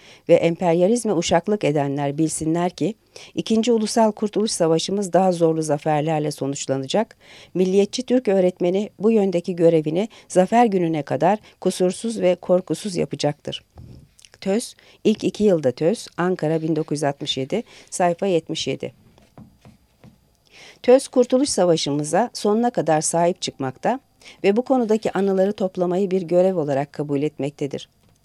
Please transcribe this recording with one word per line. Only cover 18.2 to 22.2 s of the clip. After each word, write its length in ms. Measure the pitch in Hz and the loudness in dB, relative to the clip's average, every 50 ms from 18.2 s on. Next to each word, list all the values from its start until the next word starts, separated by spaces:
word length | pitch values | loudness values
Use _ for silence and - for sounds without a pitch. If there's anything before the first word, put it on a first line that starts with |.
| - | -2
yetmiş 420 | 196 185 160 - _ 160 - - - | 0 0 0 -2 _ -8 -6 -4 -6
yedi. 260 | 135 135 - 120 - _ _ _ _ _ _ _ _ - - - _ _ _ - - _ _ _ _ _ _ - _ _ _ _ _ _ _ _ _ - - - - _ - | -6 -6 -8 -12 -14 _ _ _ _ _ _ _ _ -20 -20 -20 _ _ _ -20 -20 _ _ _ _ _ _ -20 _ _ _ _ _ _ _ _ _ -20 -20 -20 -20 _ 4
tös 240 | 254 247 269 - - | 6 6 6 6 2
Kurtuluş 420 | - 262 247 - - 254 277 277 | 2 2 2 4 4 2 2 0
Savaşımıza 800 | - - 185 180 165 165 - 147 139 147 151 151 156 165 | 0 2 4 4 4 2 2 -2 -2 -2 -2 0 0 0